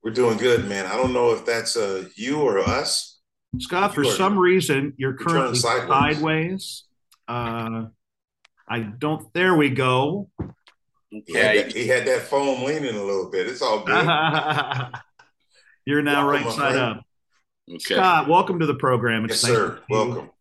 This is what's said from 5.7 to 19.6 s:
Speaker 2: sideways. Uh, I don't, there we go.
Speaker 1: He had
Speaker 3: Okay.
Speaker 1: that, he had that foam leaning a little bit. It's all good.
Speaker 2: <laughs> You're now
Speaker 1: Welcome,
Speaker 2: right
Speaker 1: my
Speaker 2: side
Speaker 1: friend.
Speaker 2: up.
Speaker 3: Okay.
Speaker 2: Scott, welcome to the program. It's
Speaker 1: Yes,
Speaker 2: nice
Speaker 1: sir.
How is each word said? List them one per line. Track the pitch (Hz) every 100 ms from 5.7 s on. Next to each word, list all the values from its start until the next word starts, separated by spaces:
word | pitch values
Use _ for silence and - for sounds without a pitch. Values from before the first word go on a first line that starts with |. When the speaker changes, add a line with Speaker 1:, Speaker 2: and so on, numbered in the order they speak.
| 120 113 135 147 151
Speaker 2:
sideways. | 156 156 165 190 - - _ _ _ _ -
Uh, | 120 117 117 113 113 113 _ _ _ _ _ _ _ _
I | 117
don't, | 107 117 151 156 -
there | 175 185
we | 170 143
go. | 127 127 127 143 190 196 _ - - - _ _ _ _
Speaker 1:
He | 107 -
had | 117 107 104
Speaker 3:
Okay. |
Speaker 1:
that, | -
he | - 120
had | 127 117
that | 123
foam | 110 139 139 127
leaning | 127 156 139 107
a |
little | 98 98 87
bit. | 95 95
It's | 127
all | 131 107
good. | -
Speaker 2:
<laughs> | 143 165 156 160 151 143 147 143 131 127 - - _ _ _ _ _ _ _ -
You're | 143
now | 147 143 143
Speaker 1:
Welcome, |
Speaker 2:
right | 143
Speaker 1:
my | 143
Speaker 2:
side | 110 139
Speaker 1:
friend. | 139 123 107
Speaker 2:
up. | - _ _ _ _ _ -
Speaker 3:
Okay. | -
Speaker 2:
Scott, | - 190 185 165 143
welcome | 170 190 180
to | 156
the |
program. | 131 139 123 117 113
It's | 110 107
Speaker 1:
Yes, |
Speaker 2:
nice | 117
Speaker 1:
sir. | 117